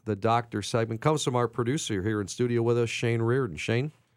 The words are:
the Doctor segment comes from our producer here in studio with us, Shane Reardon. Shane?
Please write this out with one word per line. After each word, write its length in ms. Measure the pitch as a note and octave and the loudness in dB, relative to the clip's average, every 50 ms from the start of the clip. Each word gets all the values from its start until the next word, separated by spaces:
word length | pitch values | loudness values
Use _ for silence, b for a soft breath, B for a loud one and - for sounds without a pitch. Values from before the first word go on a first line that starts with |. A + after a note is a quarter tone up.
| - | -6
the 100 | A2 G#2+ | -6 -4
Doctor 460 | G2 F#2+ A2+ A2+ A#2+ A#2 - - A2 | 0 2 2 2 2 2 -2 -4 -6
segment 380 | G2 - - A#2+ A2+ A2 A2+ A2+ | -4 -2 0 0 0 -2 -2 -2
comes 220 | - D3+ D#3 D3 - | 0 0 0 2 0
from 120 | - B2 | 0 2
our 120 | B2 A#2+ A#2 | 2 2 0
producer 540 | - - B2 A#2 C3 D#3+ - - A2+ F#2+ F2 | 0 -2 -2 0 -2 -2 -2 -2 -2 -2 0
here 160 | A2 A2 G#2 | 0 0 0
in 80 | G2+ F2 | -2 -4
studio 340 | - - B2 B2 A#2+ A#2 | -2 -2 0 2 2 2
with 160 | A#2 A#2+ A#2+ A#2+ | 2 2 2 2
us, 120 | A#2+ A2+ | 2 0
Shane 320 | - - - A#2 A#2 A2+ | -2 -2 -2 0 0 2
Reardon. 340 | A2+ A2+ A#2+ C3+ C3+ G#2+ D#2+ D2+ | 2 2 2 0 0 -2 -4 -6
Shane? 340 | - - A2 A#2 C3 D3+ - _ _ _ _ | -4 -2 0 0 -2 -2 -6 _ _ _ _